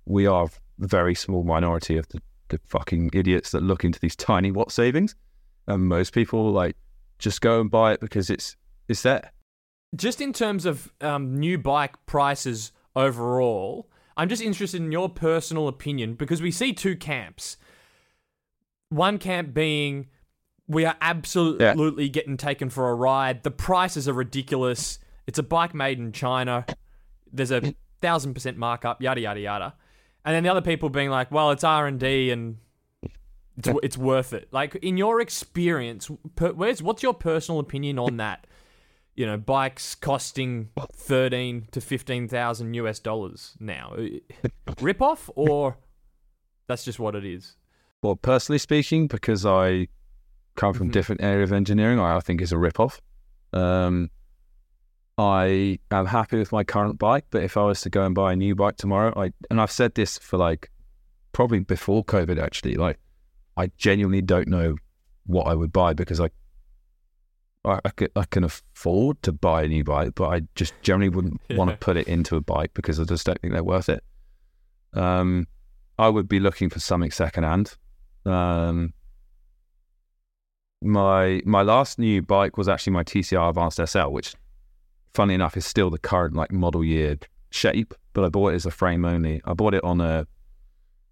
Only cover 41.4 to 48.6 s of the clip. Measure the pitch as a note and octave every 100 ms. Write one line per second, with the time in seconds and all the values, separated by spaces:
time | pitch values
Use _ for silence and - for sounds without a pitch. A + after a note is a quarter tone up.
41.4 | B2 A#2+ A2 C3+ - B2+ - B2 A#2 B2
42.4 | A#2+ A2+ A2+ A#2 A2+ A2 A2+ A2 F#2+ -
43.4 | - - A2 C#2+ A#1 - A2 - - -
44.4 | - - - D#2 C#3 G3+ C4+ D#4+ - -
45.4 | D3+ D3 C#3 - _ _ _ _ _ _
46.4 | _ _ - B2 - A2 A2 G#2 G2 F2+
47.4 | - _ _ _ _ _ G#2 F#2+ - B2+
48.4 | - D3